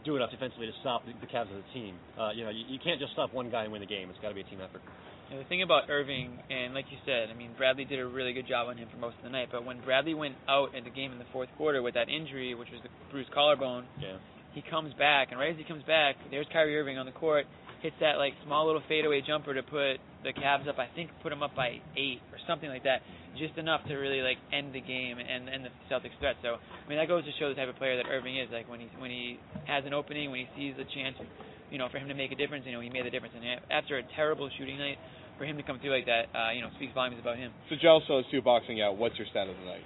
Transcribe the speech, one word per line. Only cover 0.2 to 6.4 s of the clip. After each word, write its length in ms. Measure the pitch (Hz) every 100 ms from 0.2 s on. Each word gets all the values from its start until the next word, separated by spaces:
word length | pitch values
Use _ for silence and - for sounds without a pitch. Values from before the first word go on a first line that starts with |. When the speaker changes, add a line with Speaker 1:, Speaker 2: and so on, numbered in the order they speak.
| 120
Speaker 1:
defensively 360 | 117 131 113 113
to 60 | -
stop 240 | 135 117 117
the, 80 | 117
the 60 | 120
Cavs 160 | 127 110
as 140 | 98
a 100 | 92
team. 220 | 131 107 90 - -
Uh, 120 | 110
you 120 | 107
know, 60 | 113
you, 140 | 110 113
you 120 | 131
can't 160 | 160 160
just 140 | 135
stop 200 | - 131
one 160 | 127 123
guy 140 | 117
and 80 | 107
win 100 | 107
the 60 | 98
game. 220 | 101 92
It's 100 | 87
gotta 140 | 107 98
be 60 |
a 80 | 92
team 80 | 98
effort. 200 | 92 95 - - - - -
Speaker 2:
Yeah, 60 | 139
the 60 | 135
thing 180 | 180
about 260 | 185 160 -
Irving, 480 | 147 139 135 123 120